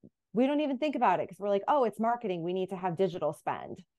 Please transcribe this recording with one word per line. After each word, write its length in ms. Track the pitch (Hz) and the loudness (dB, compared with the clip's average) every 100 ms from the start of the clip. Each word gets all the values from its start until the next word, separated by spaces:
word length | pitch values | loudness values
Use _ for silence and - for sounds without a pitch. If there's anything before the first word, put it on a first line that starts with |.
| - _ _ | -20 _ _
we 160 | 202 269 | 0 2
don't 140 | 294 | 2
even 160 | 294 254 | 0 0
think 180 | 302 262 | -2 2
about 240 | 226 165 | 2 2
it 80 | - | 0
'cause 100 | 180 | -4
we're 120 | 208 | 0
like, 140 | 202 - | 0 2
"Oh, 160 | 294 | 2
it's 160 | 226 208 | 2 0
marketing. 420 | 226 240 202 175 | -2 0 -2 -4
We 120 | 170 | -2
need 160 | 185 185 | -2 -4
to 80 | 180 | -4
have 180 | 185 165 | -2 2
digital 380 | 190 175 151 | 0 0 -4
spend." 500 | 151 - 127 - - - | -2 -6 -6 -8 -14 -18